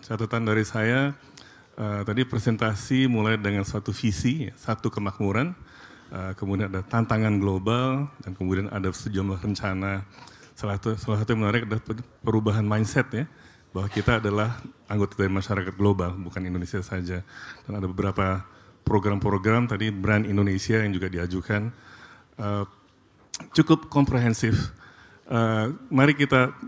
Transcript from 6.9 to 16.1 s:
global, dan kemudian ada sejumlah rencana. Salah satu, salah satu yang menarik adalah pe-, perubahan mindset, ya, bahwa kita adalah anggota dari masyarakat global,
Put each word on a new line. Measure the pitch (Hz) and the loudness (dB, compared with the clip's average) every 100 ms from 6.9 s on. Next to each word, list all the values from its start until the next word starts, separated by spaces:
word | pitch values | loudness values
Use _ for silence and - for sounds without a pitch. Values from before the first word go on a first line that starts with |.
| 117 110 110 110 104 | 0 2 2 2 2
global, | 98 95 98 120 131 135 143 - | 2 0 0 0 0 -2 -4 -8
dan | - | -12
kemudian | 92 92 92 101 | -6 -2 0 -2
ada | 101 95 | -4 -4
sejumlah | 90 - 98 95 95 | -4 -4 -2 -2 -2
rencana. | 101 95 101 95 98 98 98 - - - - - | -4 -2 -2 -2 -2 -4 -8 -16 -20 -20 -20 -8
Salah | 104 101 | -4 -2
satu, | 113 107 | -2 -4
salah | - 104 | 0 0
satu | 107 113 | 2 2
yang | |
menarik | 104 117 110 | 2 0 -2
adalah | 110 | -6
pe-, | - 110 - - | -6 -10 -10 -8
perubahan | 113 110 107 104 | 0 2 2 2
mindset, | 104 107 110 143 - | 2 0 0 0 0
ya, | 107 156 - - - _ 92 | -2 -6 -10 -20 -20 _ -6
bahwa | 98 | -4
kita | 104 104 113 | 0 2 4
adalah | 107 104 107 117 - - - | 4 0 0 -4 -12 -16 -4
anggota | 104 98 - | 0 0 0
dari | 95 | 0
masyarakat | 95 92 98 92 95 | 0 -2 -2 -4 2
global, | 101 95 87 | 4 4 0